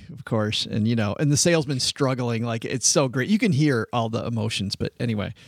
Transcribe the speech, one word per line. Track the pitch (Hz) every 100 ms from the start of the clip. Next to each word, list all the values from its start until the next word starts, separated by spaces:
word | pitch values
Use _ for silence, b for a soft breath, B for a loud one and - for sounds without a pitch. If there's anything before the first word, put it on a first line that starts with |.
| -
of | 160 -
course. | 113 107 - -
And, | 117 107
you | 117
know, | 104 -
and | 147
the | 147
salesman's | 175 165 143 127
struggling. | - - 135 127 120 113
Like, | 117 113
it's | - 131 -
so | 170 131
great. | 131 131
You | 214
can | 214
hear | 135 151 120 -
all | 120 113
the | 117 98
emotions. | 117 110 - 98 -
But | 107 -
anyway, | 120 104 90 -